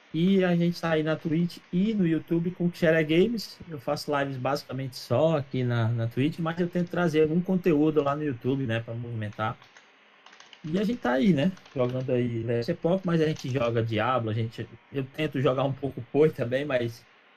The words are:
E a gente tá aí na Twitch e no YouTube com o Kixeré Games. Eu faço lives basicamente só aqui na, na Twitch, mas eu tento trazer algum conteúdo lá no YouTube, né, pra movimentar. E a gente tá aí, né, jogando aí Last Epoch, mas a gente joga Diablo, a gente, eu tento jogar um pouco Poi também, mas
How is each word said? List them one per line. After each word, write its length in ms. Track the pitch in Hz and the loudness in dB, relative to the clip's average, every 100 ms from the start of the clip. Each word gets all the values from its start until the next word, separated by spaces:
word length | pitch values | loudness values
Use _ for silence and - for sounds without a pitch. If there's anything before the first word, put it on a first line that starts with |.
| - | -8
E 280 | 160 175 196 | 0 4 4
a 140 | 185 175 | 4 4
gente 240 | 170 175 | 2 0
tá 120 | 170 | 0
aí 100 | 160 | 0
na 120 | 156 | 0
Twitch 440 | 156 170 156 175 - - | -2 0 0 0 -4 -4
e 220 | 180 202 | 0 0
no 140 | 214 170 | 2 2
YouTube 460 | 160 - 170 170 | 0 0 -2 -2
com 120 | 175 | -2
o 60 | 175 | -2
Kixeré 340 | 175 165 165 | 2 2 4
Games. 540 | 151 160 208 240 - - - | 4 4 2 0 -8 -14 -14
Eu 100 | 156 | -10
faço 380 | 131 143 - 143 | -4 -4 -2 -2
lives 220 | 139 135 | -2 -2
basicamente 580 | 127 147 - 131 135 - | -2 -2 -4 -8 -8 -10
só 400 | - 120 160 160 | -2 2 4 2
aqui 260 | 135 127 | -2 -2
na, 260 | 123 120 113 | 0 2 0
na 180 | 117 117 | 0 -2
Twitch, 320 | 120 143 170 | 0 -2 0
mas 200 | 160 165 | -4 0
eu 100 | 175 | -2
tento 200 | 180 175 | 0 -2
trazer 340 | 170 175 151 | 0 2 4
algum 160 | 156 165 | 4 2
conteúdo 640 | 180 190 180 147 151 151 | 0 0 2 4 4 4
lá 140 | 139 143 | 2 0
no 80 | |
YouTube, 400 | 151 120 123 139 | -2 -2 -2 -2
né, 160 | 135 113 | 0 -2
pra 140 | 117 | -4
movimentar. 640 | 117 120 117 107 101 110 120 - - - _ _ _ - - - - | -8 -8 -6 -8 -4 -4 -6 -14 -20 -20 _ _ _ -20 -20 -20 -14
E 140 | - 175 | -4 -2
a 60 | |
gente 160 | 208 240 | -2 -2
tá 120 | - | 0
aí, 220 | 254 233 | 2 4
né, 180 | 151 156 190 - | 4 2 -2 -8
jogando 380 | 139 123 127 131 | -2 -2 -2 0
aí 300 | 127 120 117 | 0 0 -2
Last 260 | 113 117 117 | -2 -2 -2
Epoch, 320 | 170 165 190 | -2 0 0
mas 160 | 180 170 | 0 0
a 60 | 156 | 0
gente 240 | 156 135 | -2 -4
joga 320 | 127 117 117 | -2 0 0
Diablo, 480 | 113 107 113 131 110 | 0 0 0 0 -2
a 20 | |
gente, 340 | 107 113 - 113 - _ | -2 -4 -6 -12 -14 _
eu 140 | 139 | -8
tento 340 | 131 - 156 143 | -8 -6 -4 0
jogar 260 | 135 131 | 0 2
um 80 | 139 | -2
pouco 280 | 131 135 131 117 | -2 -6 -8 -4
Poi 200 | 139 156 | 2 2
também, 340 | - 120 131 | 2 -2 -2
mas 400 | 147 131 120 117 - _ _ | -2 -2 -2 -6 -18 _ _